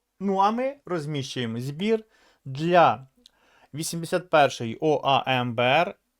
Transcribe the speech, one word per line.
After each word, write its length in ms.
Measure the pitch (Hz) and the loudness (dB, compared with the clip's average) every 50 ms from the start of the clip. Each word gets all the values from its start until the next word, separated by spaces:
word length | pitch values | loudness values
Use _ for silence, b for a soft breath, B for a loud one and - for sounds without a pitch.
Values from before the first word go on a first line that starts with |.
| _ _ _ - | _ _ _ -6
Ну 160 | 190 202 190 | -4 -2 0
а 140 | 190 196 208 | 2 2 2
ми 260 | 226 240 254 269 277 277 - | 2 0 -4 -4 -6 -8 -8
розміщуємо 720 | - 180 165 143 151 151 139 135 135 - 131 123 113 113 117 | -6 -6 -6 -4 -4 -6 -6 -6 -6 -6 -6 -6 -4 -6 -6
збір 440 | 123 143 143 156 196 220 226 220 220 b b b b b b b b | -8 -8 -8 -4 -2 0 0 0 -2 b b b b b b b b
для 640 | 139 131 139 160 170 175 175 160 131 107 113 135 - _ _ _ - b b b b b b b b b | -10 -8 -4 0 4 6 6 6 6 4 0 -6 -16 _ _ _ -20 b b b b b b b b b
вісімдесят 560 | 143 165 - - 170 165 165 185 175 180 - | -8 -8 -6 -6 -8 -6 -2 -4 -4 -2 2
першої 480 | - 151 - - - - 123 113 110 - | 4 4 4 4 2 -2 -8 -8 -6 -2
О 200 | - 156 147 - - | 0 0 0 0 0
А 280 | 135 135 123 - 131 131 | 2 0 2 2 0 0
М 220 | 127 123 123 117 | 0 -2 -2 -2
Б 80 | 113 120 | 0 2
Р 320 | 127 135 160 175 202 - _ _ _ _ _ | 2 4 2 2 0 -4 _ _ _ _ _